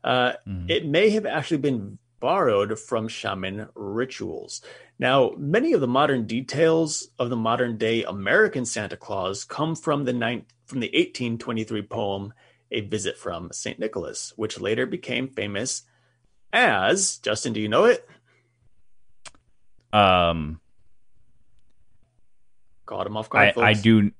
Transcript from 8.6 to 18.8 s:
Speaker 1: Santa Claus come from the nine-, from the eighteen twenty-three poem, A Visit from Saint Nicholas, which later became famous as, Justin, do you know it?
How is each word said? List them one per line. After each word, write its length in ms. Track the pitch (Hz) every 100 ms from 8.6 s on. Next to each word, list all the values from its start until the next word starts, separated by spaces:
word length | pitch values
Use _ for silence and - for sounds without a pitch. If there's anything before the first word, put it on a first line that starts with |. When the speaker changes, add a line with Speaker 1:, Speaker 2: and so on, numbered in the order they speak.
| 120
Speaker 1:
Santa 300 | - 104 -
Claus 480 | - 98 92 98
come 320 | - - 156 156
from 300 | - 143 127
the 80 |
nine-, 320 | 123 117 120 - _ _
from 140 | 135
the 160 | 113 -
eighteen 420 | 117 - 120 113
twenty-three 440 | 120 113 110 107
poem, 500 | 101 110 101 98 101 - _ _ _
A 100 | 120
Visit 360 | 101 107 95 -
from 340 | - 85 85
Saint 280 | - - -
Nicholas, 520 | 110 98 76 - - -
which 240 | 107 -
later 240 | 98 113 127
became 420 | - - 120 131
famous 540 | - 104 101 127 - _ _ _ _ _ _ -
as, 640 | 226 247 104 98 120 - -
Justin, 340 | - 107 135
do 80 | 107
you 80 | 104
know 160 | 120 220
it? 220 | 240 - - _ _ _ _ _ -